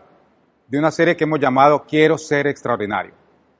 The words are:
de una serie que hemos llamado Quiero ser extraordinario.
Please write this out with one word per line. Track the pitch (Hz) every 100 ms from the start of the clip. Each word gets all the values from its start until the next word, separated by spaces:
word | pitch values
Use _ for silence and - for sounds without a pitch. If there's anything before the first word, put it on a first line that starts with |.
| _ _ _ _ _ _ _
de | 139
una | 156
serie | 151 165 170
que |
hemos | 156 156
llamado | 135 127 143 147 -
Quiero | 156 156 147
ser | - 143 143
extraordinario. | 135 - 117 101 101 87 _ _ _ _